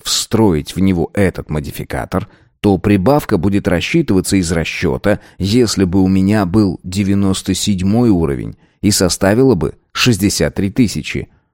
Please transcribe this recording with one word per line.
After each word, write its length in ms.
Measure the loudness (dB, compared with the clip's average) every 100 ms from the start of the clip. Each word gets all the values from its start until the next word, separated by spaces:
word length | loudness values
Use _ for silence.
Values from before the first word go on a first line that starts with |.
встроить 720 | -6 -6 -2 2 2 2 -2 -2
в 40 |
него 320 | 0 0 -2
этот 360 | 0 -2 -2 -6
модификатор, 760 | -6 -6 -10 -8 -8 -6 -6 -6 _ _ _
то 180 | 0 2
прибавка 600 | 2 2 2 2 0 -2
будет 320 | 0 0 0
рассчитываться 680 | -2 0 -2 2 0 0 0
из 160 | 0
расчёта, 720 | -2 -4 -4 -4 -2 -2 -2 -4 -8
если 480 | -2 2 2 0 0
бы 160 | 2
у 80 | 2
меня 360 | 2 2 2 0
был 360 | 2 0 -2
девяносто 720 | -6 -4 -2 0 0 -2 -4
седьмой 560 | -4 -2 -2 0 2 2
уровень, 480 | 2 0 -4 -8 -12 _ _
и 100 | -2
составила 640 | 2 0 2 2 4 4 2
бы 200 | -2 -6 _
шестьдесят 600 | -2 0 2 0 0 -2 -2
три 140 | -2
тысячи. 600 | 0 0 -2 -8 -8 -10 _ _